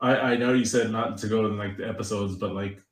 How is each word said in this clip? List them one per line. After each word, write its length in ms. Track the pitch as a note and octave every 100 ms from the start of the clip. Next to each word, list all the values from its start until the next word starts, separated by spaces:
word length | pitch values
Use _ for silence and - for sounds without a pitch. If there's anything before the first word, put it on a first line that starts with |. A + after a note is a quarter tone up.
I, 160 | B2+ C3+
I 200 | C3 A#2
know 180 | B2
you 100 | B2+
said 260 | A2+ B2 G#2+
not 280 | A2 A#2 G#2
to 100 | G#2
go 160 | A2
in, 140 | G#2+ G#2
like, 180 | G2+ F#2+
the 100 | A2+
episodes, 500 | A2 G#2 G#2 G2+ F#2
but, 180 | G2
like, 260 | F#2+ G2+ G2 _